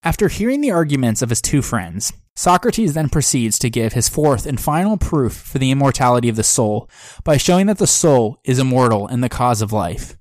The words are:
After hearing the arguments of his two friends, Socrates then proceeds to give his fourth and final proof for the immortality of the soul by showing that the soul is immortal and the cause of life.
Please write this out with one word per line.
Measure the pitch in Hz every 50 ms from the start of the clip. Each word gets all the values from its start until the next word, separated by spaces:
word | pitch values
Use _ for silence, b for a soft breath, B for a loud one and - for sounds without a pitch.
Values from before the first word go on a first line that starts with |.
After | - 170 160 - 214
hearing | 185 - - 202 240 269 285
the | 294 269
arguments | - 165 165 151 143 135 127 117 110 -
of | 131 117
his | 117 -
two | - - - 143
friends, | 127 - - 110 90 85 82 98 - - - - _ _ _
Socrates | - - 180 175 240 - 240 - - 226 170 143
then | 156 156 139
proceeds | - 160 135 - - 135 117 113 104 -
to | - 123
give | 113 120 113 113
his | - 123 110 -
fourth | - 156 151 151 135 - -
and | - 135 120
final | - - 147 165 185 208 220
proof | 185 - - - 151 131 113 -
for | - - - - 139
the | 131 131
immortality | 131 139 139 139 123 - 135 123 123 123 120 120
of | 110
the | 110
soul | 107 - - - 117 107 104 104 - B B B B B B B
by | B - 151
showing | 135 - - 175 180 196
that | 208 208 -
the | 202
soul | - - - - 165 143 127 113 107 - _
is | _ - 127 123
immortal | 135 131 127 127 127 120 113 101 101
and | 104 127 120
the | 131 120
cause | - - 123 123 123 107
of | 110 104
life. | 110 107 90 85 82 - - - - -